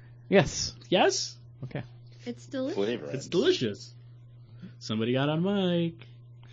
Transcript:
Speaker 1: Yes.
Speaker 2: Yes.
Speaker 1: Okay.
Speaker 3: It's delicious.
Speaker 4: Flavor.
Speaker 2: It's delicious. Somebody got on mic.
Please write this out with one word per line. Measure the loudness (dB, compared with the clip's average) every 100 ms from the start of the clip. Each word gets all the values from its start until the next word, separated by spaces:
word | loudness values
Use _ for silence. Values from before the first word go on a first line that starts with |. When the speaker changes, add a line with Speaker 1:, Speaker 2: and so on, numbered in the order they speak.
| -18 -14 4
Speaker 1:
Yes. | 4 4 -2 -8 -8 0
Speaker 2:
Yes. | 4 4 2 -6 -12 -20 -16 -10
Speaker 1:
Okay. | -10 -12 -18 -20 -14 -12
Speaker 3:
It's | -12 -8
delicious. | -6 -4 0
Speaker 4:
Flavor. | -2 -2 -6
Speaker 2:
It's | -8 -2
delicious. | 2 2 2 0 -4 -14 -20 -20 -20 -20 -20 -20 -20 -20 -14
Somebody | -6 -2 2
got | 2 2
on | 2
mic. | 0 2 2 2 0 -4 -20 -20 -20 -20 -20